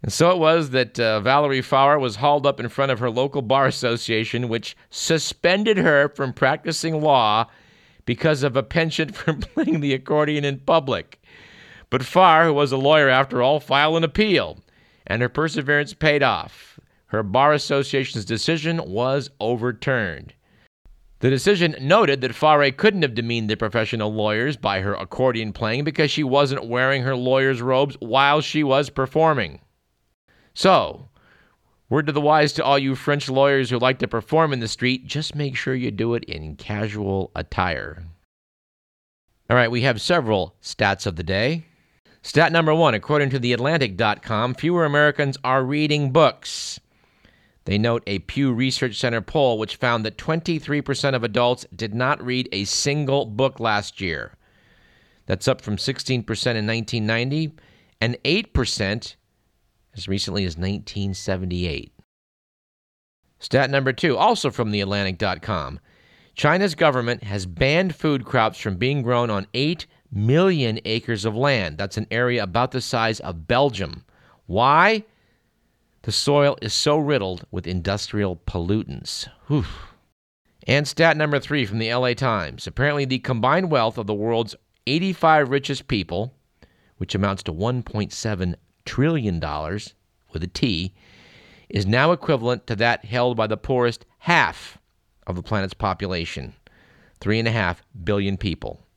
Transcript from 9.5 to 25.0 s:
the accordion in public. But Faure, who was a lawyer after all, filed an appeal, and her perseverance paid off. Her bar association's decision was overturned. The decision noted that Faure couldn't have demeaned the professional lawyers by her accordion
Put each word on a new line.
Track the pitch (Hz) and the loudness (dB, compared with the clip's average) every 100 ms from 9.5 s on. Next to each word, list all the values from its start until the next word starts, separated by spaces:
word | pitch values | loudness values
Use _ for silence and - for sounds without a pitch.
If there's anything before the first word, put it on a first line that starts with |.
| - 320 233 | -2 0 0
the | 143 | 0
accordion | 135 131 151 151 151 | -2 0 0 2 0
in | 143 135 | -2 -4
public. | - 165 139 107 78 - _ - - - - - - | 2 2 2 -4 -4 -20 _ -20 -20 -20 -20 -20 -4
But | 123 | -4
Faure, | 127 175 185 160 165 | 0 6 8 8 6
who | |
was | 143 143 | 4 2
a | 131 | 2
lawyer | 135 156 139 | 4 6 6
after | 127 131 127 | 6 4 2
all, | 123 151 | 2 2
filed | - 139 151 165 | 2 2 4 2
an | |
appeal, | 165 - 214 170 87 78 _ _ _ _ - | 0 2 2 2 0 -8 _ _ _ _ -6
and | 113 | -2
her | 120 | -2
perseverance | - 156 - 139 147 147 | -2 -2 -2 0 0 0
paid | - 156 147 | -2 0 2
off. | 131 95 - - - - _ _ _ | 2 0 -6 -16 -20 -20 _ _ _
Her | 107 | -4
bar | 104 107 143 | 0 4 4
association's | 147 - 139 135 139 127 117 | 4 2 -2 0 -2 -2 -6
decision | 95 113 - 165 156 165 - | -4 -4 0 -2 -2 -4 -4
was | 95 127 139 131 _ | -2 0 -2 -4 _
overturned. | 107 120 120 110 - 131 101 73 - - _ _ _ _ - - _ - | -4 -2 -4 -4 -2 -2 -2 -6 -14 -20 _ _ _ _ -20 -20 _ -2
The | 123 | 0
decision | 135 185 208 170 - | 2 2 4 2 0
noted | 135 196 190 139 | 2 4 4 2
that | 127 | -2
Faure | 117 151 151 143 | 2 4 6 4
couldn't | 131 208 202 | 4 2 2
have | 151 | -2
demeaned | 113 117 117 110 | -2 -4 -2 -2
the | 107 | -2
professional | 110 113 110 117 107 | -2 -2 -2 -2 -2
lawyers | 107 107 107 127 143 | -2 0 0 -2 -2
by | 107 98 | -2 -2
her | 98 | -2
accordion | 98 | -4